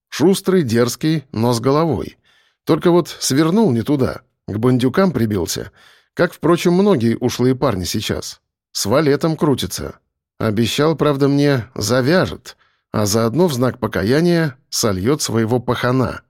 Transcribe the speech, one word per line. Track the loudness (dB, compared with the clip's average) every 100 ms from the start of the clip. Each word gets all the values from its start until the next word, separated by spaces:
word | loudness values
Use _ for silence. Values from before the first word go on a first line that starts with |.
| _
Шустрый, | 0 2 2 0 0
дерзкий, | 2 0 0 -2 -2 -2 -4
но | -2 0
с | 0
головой. | 0 0 0 -2 -6 -14 _ _ _ _
Только | -2 0 4
вот | 2 0 -4
свернул | -2 0 2 2 2
не | 0
туда, | 0 0 -2 -4 _ _ -10
к | -2
бандюкам | 0 2 0 2 0
прибился, | 0 0 -2 -4 -6 -10 _ -20 _ _
как, | -2 -2
впрочем, | 0 0 2 2
многие | 2 2 2 2 0
ушлые | -2 0 0
парни | 0 0 -2
сейчас. | -4 -6 -4 -6 -8 -16 _ _ _
С | -6 0
Валетом | 0 2 0 0 0
крутится. | 0 0 -4 -8 -10 -14 _ _ _ -6
Обещал, | -2 0 0 0 0 0
правда, | 0 2 2
мне | 2 2 0 -4
"завяжет", | -6 -2 0 2 2 0 -6 -16 -20 _ _ _
а | -2 0
заодно | 0 0 2 0
в |
знак | 0 -2 -2
покаяния | -4 -2 0 2 2 2 0 -6 _
сольет | -4 -2 -2 -2 -2
своего | -2 0 0 0
пахана — | -2 -2 0 0 -2 -6